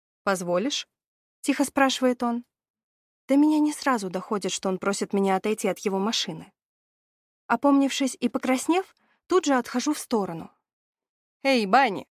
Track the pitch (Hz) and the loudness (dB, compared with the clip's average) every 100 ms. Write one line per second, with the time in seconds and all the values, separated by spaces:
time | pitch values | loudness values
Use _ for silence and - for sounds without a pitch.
0 | _ _ - 190 175 175 240 - - _ | _ _ -4 -2 0 -2 -2 -6 -10 _
1 | _ _ _ _ - 262 277 - 269 262 | _ _ _ _ -4 -2 -2 0 0 2
2 | 254 247 240 233 240 _ _ _ _ _ | 0 0 -2 -4 -8 _ _ _ _ _
3 | _ _ - 277 302 311 302 294 294 247 | _ _ 0 4 4 4 2 0 -2 -2
4 | 196 180 - 208 185 - 196 185 196 202 | -2 -6 -4 -4 -4 -4 -4 -2 -2 -2
5 | 196 202 196 185 214 214 202 175 208 190 | -2 0 2 0 -2 -2 -2 -2 -4 -2
6 | 202 240 - 160 165 _ _ _ _ _ | -2 -2 -6 -10 -14 _ _ _ _ _
7 | _ _ _ _ - 240 285 277 277 - | _ _ _ _ -4 0 4 4 4 0
8 | 269 - 240 262 247 254 - 349 381 _ | -4 -2 -4 -2 -2 -2 0 0 -2 _
9 | _ _ - 370 302 262 240 247 285 302 | _ _ -2 0 2 0 0 -4 -2 -4
10 | - 226 185 165 165 _ _ _ _ _ | -2 -2 -2 -6 -14 _ _ _ _ _
11 | _ _ _ _ 269 262 202 226 262 180 | _ _ _ _ 0 2 4 4 4 0
12 | - _ | -10 _